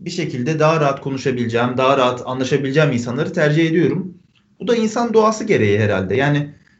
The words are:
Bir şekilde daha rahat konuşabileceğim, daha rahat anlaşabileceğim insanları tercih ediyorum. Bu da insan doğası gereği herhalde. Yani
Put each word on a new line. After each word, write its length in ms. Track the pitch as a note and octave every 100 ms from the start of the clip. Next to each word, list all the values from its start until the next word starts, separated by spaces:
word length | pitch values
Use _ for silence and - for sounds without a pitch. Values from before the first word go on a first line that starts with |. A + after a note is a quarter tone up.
Bir 80 | E3+
şekilde 500 | - D3+ B2 B2 D#3
daha 220 | D3+ D#3+
rahat 200 | C#3+ C3+
konuşabileceğim, 760 | C#3 C3+ C#3 B2 A2+ A2+ B2 B2+
daha 200 | C3 C#3
rahat 240 | B2+ B2 -
anlaşabileceğim 640 | B2+ C3 C#3+ C#3 C#3 D3+
insanları 420 | A#2 A2+ B2+ F3
tercih 360 | F3+ D3+ D3+ E3
ediyorum. 440 | E3+ D3+ F#3 - - _ _ _ _
Bu 80 | F#3+
da 80 | A#3
insan 380 | G#3+ A#3+ A#3
doğası 300 | A3 G#3+ A3
gereği 360 | - D3 G#2 G2+
herhalde. 360 | G#2 F#2+ F#2 A2
Yani 340 | C#3+ D3 C#3+ - _